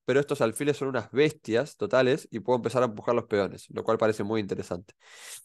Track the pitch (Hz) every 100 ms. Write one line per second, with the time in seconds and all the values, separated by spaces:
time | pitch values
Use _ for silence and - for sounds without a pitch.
0 | - 131 143 143 117 - 147 135 135 127
1 | 104 123 156 - - 113 151 - 104 127
2 | 127 156 - 113 110 123 113 123 123 107
3 | 120 120 - 104 90 - - 104 98 113
4 | 110 110 104 110 95 95 92 90 - _
5 | - - - -